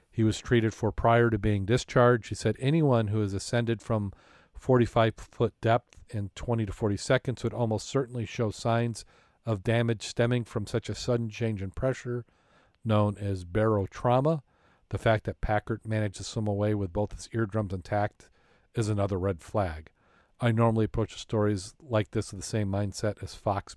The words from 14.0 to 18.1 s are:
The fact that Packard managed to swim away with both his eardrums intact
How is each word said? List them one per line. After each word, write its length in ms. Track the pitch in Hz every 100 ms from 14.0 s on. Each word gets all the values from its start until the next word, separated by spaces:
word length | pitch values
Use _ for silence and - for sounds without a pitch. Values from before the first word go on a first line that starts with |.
| 123 127 147 160 - _ _ _ _
The 80 | 101
fact 260 | 113 110
that 160 | - -
Packard 420 | - 107 - 113 -
managed 300 | 110 107 -
to 80 |
swim 240 | 98 120 107
away 260 | 101 107
with 180 | 107 98
both 220 | 101 104
his 140 | - -
eardrums 400 | 117 110 107 101
intact 560 | 92 - 104 104